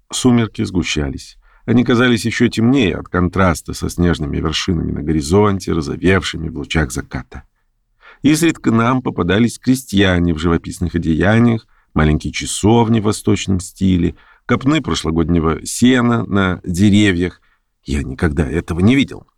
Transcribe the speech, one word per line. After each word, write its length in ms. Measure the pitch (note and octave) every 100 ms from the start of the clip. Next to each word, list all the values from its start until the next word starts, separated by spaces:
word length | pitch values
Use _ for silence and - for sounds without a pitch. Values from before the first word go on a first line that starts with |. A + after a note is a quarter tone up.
| _
Сумерки 520 | - C3 A#2+ A2 -
сгущались. 720 | G#2 F#2 - - C#2+ B1+ - - _ _ -
Они 200 | A#2+ A#2+
казались 400 | A#2+ B2 A#2 A#2
еще 240 | - A#2+
темнее 460 | - A2+ C#3 G2+ C#2+
от 120 | -
контраста 640 | F2+ F2+ F#2 F#2+ D2+ -
со 160 | D2+ E2
снежными 480 | - F2 D#2 C#2+ C#2+
вершинами 540 | D2+ D2 - E2 C#2+
на 100 | C#2+
горизонте, 720 | D2 D#2 C#2 G2 G#2 G2 F2+
розовевшими 800 | E2+ C#2+ - F2+ F#2+ - D#2+ D#2+
в 80 | D2
лучах 340 | C#2 D#2+ D2+
заката. 520 | C#2 - C2+ - - - _ _ _ _ _ - -
Изредка 480 | C#3 D#3 E3 D#3 -
нам 300 | A2+ A#2 C3
попадались 580 | - - F2 F#2+ A#2 -
крестьяне 760 | - C3 - G2 F#2+ F2+ F2
в 60 | D#2
живописных 560 | E2+ E2+ - D#2 F2+ E2+
одеяниях, 720 | E2 D#2+ F2 A2 A#2+ A2+ - _ _
маленькие 400 | - D#2 D2+ D#2
часовни 640 | - D2+ - G2+ A#2 A2+ A#2
в 40 |
восточном 560 | G#2 G2+ - G2+ - F#2+
стиле, 560 | - - G2 F2+ F2 - _ _ -
копны 360 | B2 C3 D#3
прошлогоднего 840 | B2+ D2+ D#2+ E2 D#2+ E2+ D#2+ D#2 -
сена 580 | - B2 B2+ A#2+ A#2 A2+
на 360 | G2+ F#2+ F2+ -
деревьях. 760 | F2 G#2 G2+ G#2 F2 F2+ - _ _ _ _
Я 200 | - C2+
никогда 420 | B1 C2 F3+ C#2+ C#2+
этого 360 | - - E2+
не 140 | G2 C#3
видел. 320 | B2+ - -